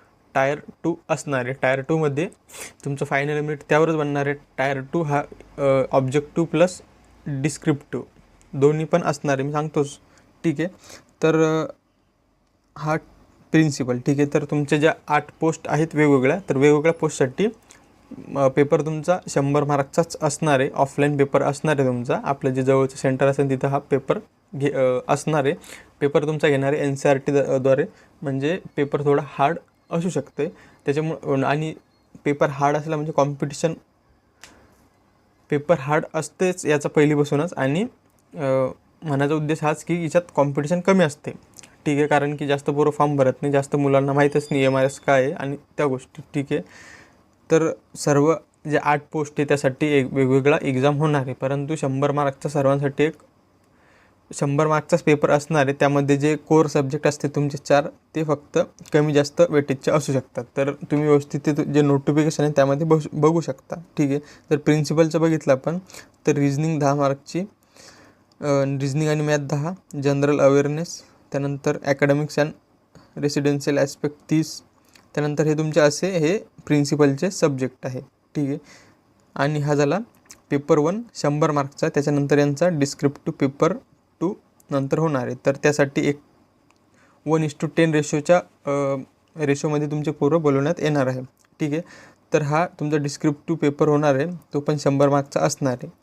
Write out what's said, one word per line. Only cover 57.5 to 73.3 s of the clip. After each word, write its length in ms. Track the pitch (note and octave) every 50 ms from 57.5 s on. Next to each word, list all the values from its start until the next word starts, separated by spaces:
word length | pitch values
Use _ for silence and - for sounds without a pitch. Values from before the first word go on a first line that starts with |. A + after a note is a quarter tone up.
| C3+
चार, 300 | C3 - - C#3+ C#3+ C#3 - - _ _ _ _
ते 80 | D#3 D#3+
फक्त 360 | D3+ D3 C#3 - - - D#3+ F#3 - _ _ - - -
कमी 200 | D3+ D3 D3+ C#3+
जास्त 280 | C#3+ C#3+ C#3+ - - E3+ -
वेटेजचे 420 | D#3 D3 C#3 - C#3 C3 - -
असू 220 | - D#3 C#3 - C#3
शकतात. 300 | C3 - - _ - A#2+ - _
तर 160 | C#3 C#3 - C#3+
तुम्ही 340 | - - - D3+ D3 D3+
व्यवस्थित 340 | D3+ D3 C#3+ C#3+ - - D3 -
ते 280 | D#3+ D3 D3 D3 - C#3
जे 80 | D3
नोटिफिकेशन 640 | D3 C#3+ C#3+ C#3 C#3 - D3 D3+ D3+ D#3 D#3 - D3
आहे 80 | D3+ D3
त्यामध्ये 320 | D3 C#3 C#3 C#3 C#3+ E3
बघू, 120 | D#3+ D#3+ D#3+ D3 - -
बघू 280 | D#3 D3 D#3 - E3+
शकता. 340 | D#3 - - - _ _ -
ठीक 340 | F3 E3 _ _ - D3+ C#3
आहे, 100 | C#3 C#3+
जर 380 | C#3+ - - - _ _ D#3
प्रिन्सिपलचं 640 | C#3 D3 D#3 D3+ D#3 D3 - D#3+ D3+ E3 D#3+ D#3 E3
बघितलं 320 | D#3+ E3 D#3+ D3+ - - C3
आपण 240 | B2+ - C#3+ E3 F#3 - - - - - _ _ _ _
तर 40 | D3+
रिझनिंग 480 | D3 C#3+ C#3+ C#3+ C#3 C#3 D#3 D#3+ E3 D3
दहा 160 | C#3+ C#3 C#3
मार्कची, 440 | D3 C#3+ C#3 C#3 C#3 _ - - E3 F#3+ G#3+ _ _ _ _ _ - - - - - - - _ _ _ _ _ _
अ, 220 | - D3 C#3 C#3 C#3 C3+ C#3 C3+
रिझनिंग 300 | C#3 C#3 C3+ D#3 D#3 D3+
आणि 120 | D3+ D3+
मॅथ 160 | D3+ D3+ D3+
दहा, 340 | D3 C#3+ C3+ D#3 C#3+ C#3+ E3 F#3+ - _ _ - D3 C3+
जनरल 380 | C#3+ C#3+ C#3 C#3+ C#3+ D3 C#3
अवेअरनेस, 640 | C#3 C3+ C#3 C#3+ C#3+ C#3+ D3 D#3 E3+ - - - - _ _ _ _ _
त्यानंतर 460 | - C#3 C#3 C#3 C#3+ C#3 - D3 D3
academics 640 | - - C#3+ C#3 C#3 D3 C#3+ C#3+ D3 D3+ D3 - -
and 100 | D3 D#3 - - _ _ _ _ _ _ _ - _ _ _
residential 560 | - C#3+ C#3+